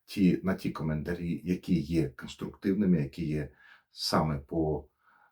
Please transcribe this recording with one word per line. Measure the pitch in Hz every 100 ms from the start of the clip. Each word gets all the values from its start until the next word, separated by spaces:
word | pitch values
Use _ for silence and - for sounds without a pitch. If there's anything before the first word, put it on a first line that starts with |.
| _
ті, | - 92 -
на | 90
ті | 92 90
коментарі, | - 78 78 76 87 85 71
які | 78 90 - 85
є | 71 82 71
конструктивними, | - - - 92 - 104 98 95 85
які | 69 - 78
є | 76 73 - - - _
саме | - - 95 78 71
по, | - 85 78 73 - _ _ _ _